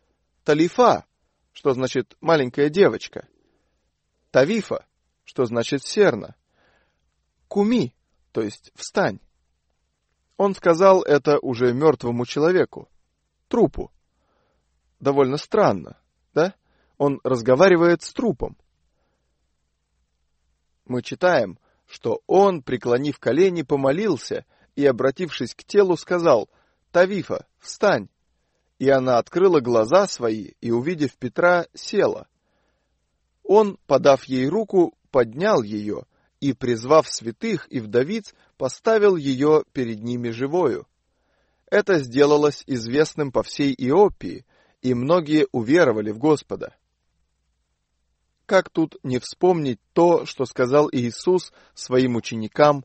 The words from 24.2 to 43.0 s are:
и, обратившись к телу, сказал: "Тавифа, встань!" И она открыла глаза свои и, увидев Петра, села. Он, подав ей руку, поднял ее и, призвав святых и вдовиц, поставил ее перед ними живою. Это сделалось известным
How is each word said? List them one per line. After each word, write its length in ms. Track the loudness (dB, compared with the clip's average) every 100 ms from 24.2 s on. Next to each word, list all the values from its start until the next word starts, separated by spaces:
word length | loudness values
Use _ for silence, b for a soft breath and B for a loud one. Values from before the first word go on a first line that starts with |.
| -6 -10 -10 _ _
и, 120 | 0 2
обратившись 680 | 2 0 -2 -8 -8 -10
к 100 | -12
телу, 320 | -2 2 2 0
сказал: 520 | -4 0 2 2 0 _ _ _ _
"Тавифа, 540 | 2 2 0 -6 -10 -10 _
встань!" 500 | -20 -2 0 0 -4 _ _ _ _ _ _ -4
И 100 | 2
она 300 | 2 2 0
открыла 420 | 0 0 2 2
глаза 460 | 2 0 2 2 0
свои 460 | -2 -4 -4 -10 _
и, 100 | -4
увидев 460 | -4 -4 -4 -6 -6
Петра, 500 | -10 -2 0 0 -2
села. 520 | -12 -6 -2 -2 -2 -12 _ _ _ _ _ _ _ _ _ _ _
Он, 340 | 0 2 2 -2 -2
подав 380 | 2 4 2
ей 240 | 0 -4 -2
руку, 460 | -4 -2 0 0 -4 _
поднял 520 | -2 -2 -2 0 0
ее 420 | -2 -6 -8 -10 -12 _ _ _
и, 120 | -6
призвав 560 | -4 -4 -4 2 2 2
святых 580 | -4 -12 -8 -6 -6 -8
и 100 | -10
вдовиц, 540 | -4 -2 -2 -4 -10 _ _ -10
поставил 600 | -10 -4 0 2 2 0
ее 480 | -4 -2 2 2 0
перед 300 | -6 -8 -8
ними 280 | -8 -8 -8
живою. 560 | -8 -4 -2 -2 -4 -10 _ _ _ _ _ _ _ _
Это 280 | 0 2 0
сделалось 640 | 0 2 4 4 2 -2 -8
известным 640 | -8 -2 -2